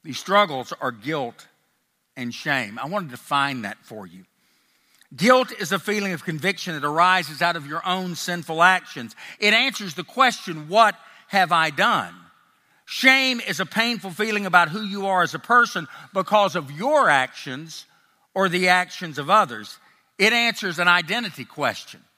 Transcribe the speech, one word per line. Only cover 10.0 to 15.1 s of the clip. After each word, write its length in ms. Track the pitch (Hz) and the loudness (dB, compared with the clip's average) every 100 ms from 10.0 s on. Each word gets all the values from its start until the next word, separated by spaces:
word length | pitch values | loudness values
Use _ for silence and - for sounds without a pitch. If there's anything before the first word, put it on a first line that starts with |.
question, 640 | 170 240 262 - - 160 151 | -10 2 2 2 -10 -10 0
"What 320 | 202 214 - - - _ | 4 4 2 -18 -20 _
have 220 | 196 175 | 0 4
I 200 | 170 160 | 4 2
done?" 440 | 147 214 190 90 87 - _ _ _ _ _ | 2 2 2 -2 -14 -20 _ _ _ _ _
Shame 560 | - - 262 269 262 240 | -12 2 4 4 2 -2
is 180 | 208 170 | -4 -4
a 60 | |
painful 460 | 185 214 233 226 190 | -4 -2 -2 -2 -8
feeling 340 | 165 220 208 | -4 -2 -2
about 240 | 196 180 165 | 4 4 4
who 140 | 196 | -2
you 240 | 214 202 | -6 -4
are 160 | 196 | 0